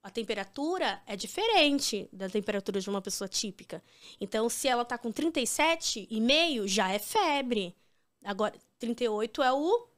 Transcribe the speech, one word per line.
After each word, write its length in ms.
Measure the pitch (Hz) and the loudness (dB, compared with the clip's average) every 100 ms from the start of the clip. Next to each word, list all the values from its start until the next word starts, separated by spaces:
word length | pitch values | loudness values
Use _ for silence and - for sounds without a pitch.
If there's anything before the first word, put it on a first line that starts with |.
a 80 | 196 | -6
temperatura 880 | - 214 208 196 - 302 370 277 190 - | -6 -4 -4 -6 -4 -2 0 0 -2 -8
é 80 | 196 | -8
diferente 920 | - - 440 415 294 277 - 208 - | -6 -2 4 6 6 4 0 -4 -8
da 160 | 190 190 | -10 -4
temperatura 500 | 208 196 202 196 196 | -2 -2 -4 -2 -4
de 80 | 190 | -2
uma 140 | 202 | -4
pessoa 260 | 190 - 190 | -4 -8 -4
típica. 540 | - 208 - - 165 _ - - - | -4 -6 -10 -12 -14 _ -20 -20 -12
Então, 280 | 202 220 226 | -4 0 0
se 180 | - 269 | 0 2
ela 180 | 240 240 | 2 0
tá 140 | 240 | -4
com 120 | 233 | -6
trinta 280 | 220 311 311 | -2 0 0
e 80 | 233 | -2
sete 600 | - 302 330 - 233 185 | 2 2 2 -2 -4 -4
e 100 | 220 | 0
meio, 460 | 233 294 339 247 196 | 4 4 4 0 0
já 240 | 190 185 | 2 2
é 80 | 202 | 0
febre. 760 | - 440 359 285 262 233 180 - _ _ _ _ | 0 2 4 2 0 -2 -2 -8 _ _ _ _
Agora, 300 | 202 196 214 - _ _ | -8 -2 -2 -2 _ _
trinta 260 | 226 233 | -6 -2
e 40 | 240 | 0
oito 340 | 214 220 - | 0 -2 2
é 100 | 262 | 2
o 360 | 269 311 466 - | 4 2 2 0